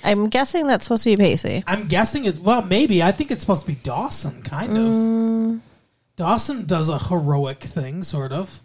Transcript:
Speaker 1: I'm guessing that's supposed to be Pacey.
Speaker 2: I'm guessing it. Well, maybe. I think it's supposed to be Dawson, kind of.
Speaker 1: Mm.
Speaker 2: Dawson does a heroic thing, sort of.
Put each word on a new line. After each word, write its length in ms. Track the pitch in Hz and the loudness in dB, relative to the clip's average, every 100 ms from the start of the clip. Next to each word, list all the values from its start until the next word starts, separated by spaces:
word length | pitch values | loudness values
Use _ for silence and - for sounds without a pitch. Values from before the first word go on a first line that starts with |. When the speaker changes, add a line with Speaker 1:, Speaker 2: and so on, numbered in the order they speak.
Speaker 1:
I'm 240 | 135 208 214 | 0 2 2
guessing 380 | 247 269 349 285 | 2 0 0 2
that's 180 | 233 | 0
supposed 200 | - 226 | 0 0
to 60 | 233 | 2
be 60 | 208 | 4
Pacey. 480 | 185 - - - - | 4 4 -2 -4 -2
Speaker 2:
I'm 220 | 202 170 | -4 0
guessing 380 | 175 220 294 226 | 0 2 0 -2
it. 120 | 156 | -2
Well, 240 | 185 247 | 2 2
maybe. 400 | 190 196 285 180 | 2 2 4 4
I 80 | 170 | 4
think 200 | 196 294 | 2 -2
it's 100 | 247 | -4
supposed 220 | - 175 | 0 -2
to 40 | - | -2
be 80 | |
Dawson, 680 | 135 135 131 254 - - - | -8 -6 -6 -6 -6 -8 -10
kind 340 | - 240 226 220 | -10 -6 -2 0
of. 80 | |
Speaker 1:
Mm. 760 | 226 226 226 226 226 226 226 226 - _ _ _ _ - | 2 2 2 2 0 0 0 -2 -8 _ _ _ _ -6
Speaker 2:
Dawson 500 | 175 226 - 269 156 | 0 0 0 -6 -2
does 240 | 165 160 | 0 0
a 80 | 143 | -2
heroic 640 | - 175 147 143 135 139 | -2 0 2 0 0 -6
thing, 420 | 131 165 131 160 | -8 -6 -6 -6
sort 280 | 180 151 135 | -6 -6 -6
of. 300 | 143 190 - | -6 -8 -12